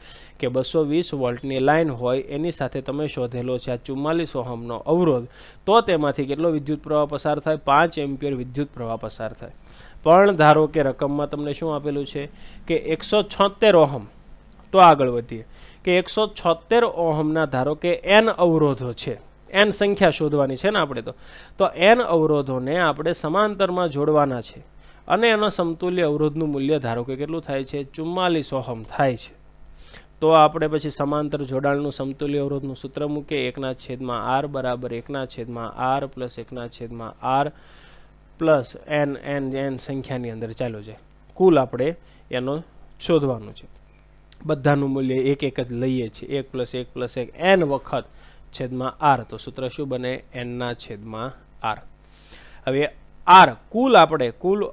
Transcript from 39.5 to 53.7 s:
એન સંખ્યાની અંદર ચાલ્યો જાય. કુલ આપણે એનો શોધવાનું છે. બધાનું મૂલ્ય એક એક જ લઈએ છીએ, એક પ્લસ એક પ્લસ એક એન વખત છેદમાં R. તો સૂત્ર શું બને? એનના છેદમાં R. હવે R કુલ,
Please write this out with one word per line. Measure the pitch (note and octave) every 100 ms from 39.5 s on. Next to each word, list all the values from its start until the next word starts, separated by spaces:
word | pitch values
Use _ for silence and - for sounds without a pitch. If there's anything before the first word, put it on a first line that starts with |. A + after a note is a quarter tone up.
| C3+
એન | C#3 C3
સંખ્યાની | - C3+ B2+ B2+ A#2+
અંદર | A2+ A2+
ચાલ્યો | A2+ B2 G#2+
જાય. | G#2+ G#2+ - _ - -
કુલ | F#3 D3+
આપણે | B2+ A#2+ C#3 E3+ - - -
એનો | B2 B2+ D3 - - - -
શોધવાનું | - E3 C#3 A#2 G#2
છે. | - - - - _ _ _ - - D#3
બધાનું | D3 C#3 C#3+ C#3
મૂલ્ય | C3+ C3 C3
એક | C3 C#3
એક | C#3 C3+
જ | A#2+
લઈએ | A#2+ C3 B2+ A2+
છીએ, | - B2 C#3
એક | C3
પ્લસ | B2+ A#2+ B2+
એક | B2
પ્લસ | B2+ B2 -
એક | A#2 -
એન | F3 F#3+
વખત | D3+ C#3 - C3 - - - - -
છેદમાં | - B2+ B2+ C3 - D3+ B2+
R. |
તો | A2+ A2
સૂત્ર | - - B2+
શું | - C#3
બને? | B2+ B2 C3 -
એનના | B2+ B2 B2 B2
છેદમાં | A#2+ - G#2 A2 A2 B2+ - - - A2+
R. | G#2 - - - - - - - - -
હવે | C3+ D3 - - - -
R | F#3 D#3 A2+
કુલ, | -